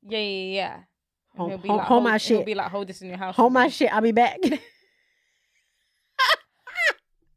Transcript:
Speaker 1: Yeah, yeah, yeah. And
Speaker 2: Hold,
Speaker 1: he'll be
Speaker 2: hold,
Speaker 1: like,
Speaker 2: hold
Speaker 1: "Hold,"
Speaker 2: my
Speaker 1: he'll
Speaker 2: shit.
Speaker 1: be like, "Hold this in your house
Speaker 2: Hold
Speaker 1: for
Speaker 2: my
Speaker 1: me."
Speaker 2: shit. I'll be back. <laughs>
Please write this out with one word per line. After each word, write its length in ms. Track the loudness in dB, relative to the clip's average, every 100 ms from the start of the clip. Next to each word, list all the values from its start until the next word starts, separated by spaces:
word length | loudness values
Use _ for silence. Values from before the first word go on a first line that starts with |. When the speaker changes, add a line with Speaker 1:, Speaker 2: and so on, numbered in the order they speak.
| -8
Speaker 1:
Yeah, 120 | -6
yeah, 340 | -4 -6 -6 -4
yeah. 180 | -6 -8
And 80 | -18 _ _ _ _ -8
Speaker 2:
Hold, 120 | -8
Speaker 1:
he'll 60 | -6
be 80 | -2
Speaker 2:
hold, 100 | -2
Speaker 1:
like, 80 | 4
Speaker 2:
hold 140 | 4
Speaker 1:
"Hold," 20 | 4
Speaker 2:
my 120 | 0
Speaker 1:
he'll 20 | 2 0
Speaker 2:
shit. 60 | 0
Speaker 1:
be 100 | -4
like, 160 | -6
"Hold 160 | -8 -10
this 140 | -14
in 60 | -14
your 80 | -10
house 180 | -6 2
Speaker 2:
Hold 140 | 4
Speaker 1:
for 40 |
Speaker 2:
my 120 | 4 2
Speaker 1:
me." 40 |
Speaker 2:
shit. 220 | 2 0
I'll 80 | 2
be 100 | 2
back. 280 | 4 2 2
<laughs> 60 | -2 -2 -8 _ _ _ _ _ _ _ _ _ _ _ _ _ _ 0 2 2 _ _ -14 -2 -2 -2 _ _ _